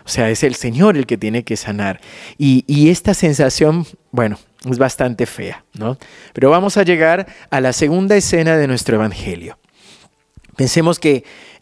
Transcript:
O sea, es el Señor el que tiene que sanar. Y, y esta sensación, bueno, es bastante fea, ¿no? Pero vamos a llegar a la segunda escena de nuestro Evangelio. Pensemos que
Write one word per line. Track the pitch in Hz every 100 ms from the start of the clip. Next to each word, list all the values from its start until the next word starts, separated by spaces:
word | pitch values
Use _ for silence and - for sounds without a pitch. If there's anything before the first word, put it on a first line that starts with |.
| -
O |
sea, | - 110
es | 113
el | 143 120
Señor | 123 120 208 156
el | 123
que | 110
tiene | 107 117
que | 113 110
sanar. | - 104 101 95 - - - -
Y, | 143 131 -
y | 147 151
esta | 180 -
sensación, | 190 165 147 131 - 151 165 165 - _
bueno, | 123 110 101 _ _ 127
es | 123
bastante | 131 - 127 113 117
fea, | - 139 - _
¿no? | - 110 135 - - -
Pero | - 131
vamos | 165 196 208
a |
llegar | 180 170 160 180 185 - -
a | 143
la | 131
segunda | 123 147 175 196 208
escena | - 170 160 160
de | 139
nuestro | 123 - 110
Evangelio. | 110 95 101 87 87 - _ _ _ - _ _ _ _ _ -
Pensemos | 131 170 165 170
que | 156 131 - - - -